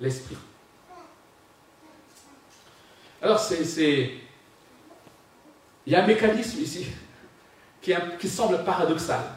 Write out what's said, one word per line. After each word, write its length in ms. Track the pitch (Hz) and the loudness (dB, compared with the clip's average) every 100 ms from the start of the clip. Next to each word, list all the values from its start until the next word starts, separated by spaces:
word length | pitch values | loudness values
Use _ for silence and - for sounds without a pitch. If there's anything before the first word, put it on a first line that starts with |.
l'Esprit. 360 | 131 127 - 98 - - _ _ - 359 320 - _ _ _ _ _ _ 311 311 _ - - 285 - - - - - - - - | -6 -6 -10 -16 -18 -20 _ _ -20 -20 -20 -20 _ _ _ _ _ _ -20 -20 _ -20 -20 -20 -20 -20 -20 -20 -20 -20 -20 -2
Alors, 180 | - 160 | 2 2
c'est, 260 | - 165 | 2 -2
c'est... 460 | 156 160 151 139 123 - - - _ _ _ - - - - - _ _ - - _ _ 131 | -2 2 4 4 0 -6 -18 -20 _ _ _ -20 -20 -20 -20 -20 _ _ -20 -20 _ _ 2
il 60 | |
y 40 | 180 | 4
a 60 | |
un 40 | 214 | 6
mécanisme 540 | 220 220 226 - - | 6 4 2 -4 -6
ici 260 | - 180 - - - - - - - - - _ | -6 -6 -10 -12 -16 -20 -20 -20 -20 -20 -20 _
qui 120 | 185 | -2
est 40 | 170 | 0
un... 140 | 170 - | -2 -6
qui 100 | 185 | -6
semble 360 | - 208 - | 0 0 2
paradoxal. 580 | 190 170 160 156 - - - | 0 0 0 0 -2 -4 -4